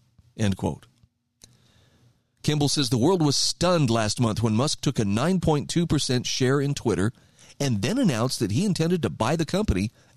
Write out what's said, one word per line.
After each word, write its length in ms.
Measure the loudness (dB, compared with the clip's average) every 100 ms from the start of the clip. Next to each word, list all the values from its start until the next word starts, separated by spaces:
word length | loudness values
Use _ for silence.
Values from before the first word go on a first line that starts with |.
| _ _ _ -4
End 200 | -2 -2
quote. 300 | -4 -6 -12 _ _ _ _ _ -20 _ _ _ _ _ _ _ _ _
Kimball 260 | -2 0 2
says, 200 | 0 0
"The 100 | 2
world 240 | 2 4
was 140 | 2 2
stunned 540 | 0 0 2 2 2
last 300 | 2 0 0
month 220 | -2 0
when 140 | 0 0
Musk 240 | 0 -2
took 180 | -4 -2
a 60 |
nine 340 | 0 0 0 0
point 320 | 2 0 0
two 160 | -2 0
percent 400 | 0 0 -2 -2
share 340 | -2 0 0
in 140 | -2
Twitter 380 | -2 -2 0 0 -2 _ _ -16 -4
and 220 | -2 0
then 160 | 0 2
announced 420 | 2 2 -2 -2
that 100 | -2
he 140 | 0
intended 360 | 0 0 0 0
to 80 | -2
buy 280 | -2 -2 0
the 100 | -2
company 460 | -2 0 0 -2 -6 _